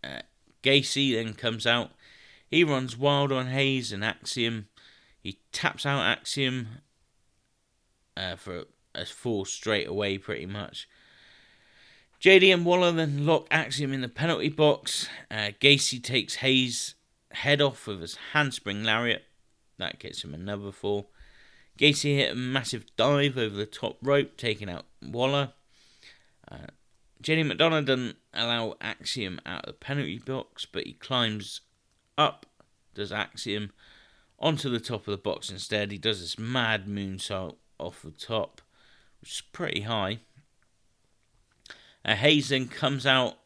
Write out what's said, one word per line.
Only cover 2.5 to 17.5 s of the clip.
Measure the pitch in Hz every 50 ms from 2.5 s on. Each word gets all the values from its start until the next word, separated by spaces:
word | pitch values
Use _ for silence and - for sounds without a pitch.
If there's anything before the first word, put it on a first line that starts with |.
| - 160 175
runs | 156 143 131 131 123 113
wild | 117 135 143 143 139 143 139
on | 135 131 127 127
Hayes | 127 135 139 135 135 131 117 104
and | 107 98 104
Axiom. | 110 - - - - - 127 117 117 117 110 104 _ _ - - - - _ _ _ _ _
He | _ 98 92 _ _ _
taps | - - - - - - -
out | 143 139 139
Axiom, | 87 101 - - - - - 139 135 127 127 127 117 110 113 131 _ _ _ _ _ _ _ _ _ _ _ _ _ _ _ _ _ _ _ _ _ _ _ _ _ _ _
uh, | - 95 90 87
for | 90 - 98 90 85
a, | - _ _ _ _ _ _
a | - 90
fall | - - - - 123 110 101 95
straight | - - - - 110 107 101 - -
away, | 90 101 104 101 98 98
pretty | - - - 60 73
much. | 92 101 104 95 - - - - _ _ _ _ _ _ - - - - - - _ _ _ _ _ _ - - - - - _ _ _ _
J | - 190 190 185
D | 185 190
and | 185 175 170
Waller | 170 175 180 180 175
then | 170 165 160 147 143 143 143
lock | 156 160 - - -
Axiom | - 160 143 117 131 131 147 135 135
in | 135
the | 127 120
penalty | - - 151 170 170 92 101 151
box. | 143 - 151 147 - - - - - - - - - - - _
Uh, | - 107 104 104 101 _
Gacy | - 139 143 135 - - 131 123
takes | 120 - 127 127 101 - -
Hayes' | - - 135 131 131 127 123 117 - - - - _ _ _ _ _ _ _
head | - - - 143